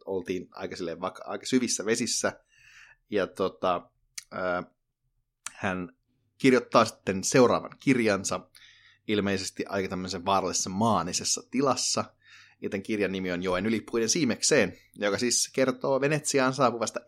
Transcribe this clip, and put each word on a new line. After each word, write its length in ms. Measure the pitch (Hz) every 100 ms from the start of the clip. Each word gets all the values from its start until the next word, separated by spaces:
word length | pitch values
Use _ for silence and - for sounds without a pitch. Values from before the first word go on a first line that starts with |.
oltiin 440 | - 95 90 92 -
aika 260 | - 95 92
silleen 240 | 85 82
vaka-, 240 | 92 -
aika 220 | - 101 -
syvissä 400 | 127 120 - 98
vesissä. 540 | 113 110 - 98 - _ _ - - - _ -
Ja 160 | 104 90
tota, 640 | - 92 - 92 87 - _ _ - -
ö, 300 | 101 92 90 85 _ _ _ _ _ _ _ -
hän 400 | - 101 92 90 _ _ _ _ _
kirjoittaa 460 | 135 123 - 127
sitten 400 | 113 - - 95
seuraavan 520 | 92 139 120 85 - -
kirjansa 600 | 139 123 110 98 98 92 - _ - - _ _ -
ilmeisesti 560 | 104 98 95 92 - -
aika 200 | 101 92
tämmöisen 360 | 92 92 90
vaarallisessa 460 | 92 98 90 85 95
maanisessa 720 | 95 113 95 85 - - - -
tilassa, 540 | 123 139 117 - 113 - _ _ - - _
joten 200 | 101 98
kirjan 300 | 98 107 92
nimi 200 | 95 92
on 100 | 87
Joen 240 | 92 90 107
yli 140 | 110
puiden 280 | - 117 110
siimekseen, 680 | 175 131 98 - 147 92 - _ -
joka 220 | 101 98
siis 320 | 120 - -
kertoo 480 | - 131 127 139 131
Venetsiaan 540 | 143 151 - 139 131
saapuvasta 460 | 131 123 113 110 -